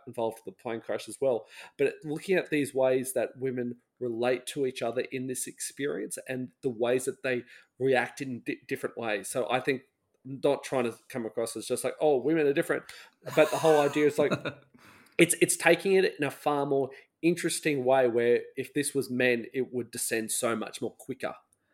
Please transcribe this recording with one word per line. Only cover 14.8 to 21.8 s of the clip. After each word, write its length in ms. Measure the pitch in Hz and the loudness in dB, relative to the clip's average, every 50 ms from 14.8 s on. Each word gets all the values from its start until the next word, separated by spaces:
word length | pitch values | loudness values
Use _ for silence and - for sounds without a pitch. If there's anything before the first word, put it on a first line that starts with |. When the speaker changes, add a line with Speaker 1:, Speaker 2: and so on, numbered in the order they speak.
| - - - - - _ _ | -20 -20 -20 -20 -20 _ _
Speaker 1:
it's, 160 | - 175 170 - - | 4 4 4 6 2
it's 160 | 170 - - | 2 2 2
taking 360 | - - 165 170 165 - 196 190 | 2 4 4 4 4 4 4 4
it 200 | 190 185 - - - | 4 4 2 0 -2
in 40 | 147 | -4
a 40 | 135 | -4
far 340 | - - - 151 147 143 143 | -4 -4 -2 -2 0 0 0
more 220 | 147 139 135 135 131 - - - _ _ _ - | 0 0 0 0 -2 -6 -14 -20 _ _ _ 0
interesting 600 | 165 175 170 - 165 - - - 160 143 135 123 | 2 2 2 -2 -4 -4 -2 -2 -2 -2 0 2
way 240 | 127 131 135 127 | 4 4 6 6
where 340 | 123 110 120 117 120 120 113 - - - | 4 4 4 4 4 4 2 2 -4 -8
if 160 | - 123 - - | -10 -10 -4 -4
this 200 | 147 139 - - | -4 -4 -2 -2
was 160 | 139 120 - | -2 -2 -2
men, 360 | 123 123 123 127 120 117 110 - | 0 2 2 2 2 0 -2 -6
it 220 | - 131 123 - 123 | -4 -4 -4 -4 -4
would 160 | 123 117 - | -6 -6 -6
descend 400 | - 123 - - 117 113 110 107 | -8 -8 -4 -2 -2 -2 -2 -4
so 240 | - - - 117 113 | -4 -2 0 0 0
much 240 | 110 110 - - - | -2 -4 -8 -8 -8
more 120 | 123 107 - | -8 -8 -8
quicker, 360 | - - - 127 - - 65 - - _ _ _ _ _ _ _ _ | -12 -12 -12 -10 -8 -8 -8 -8 -10 _ _ _ _ _ _ _ _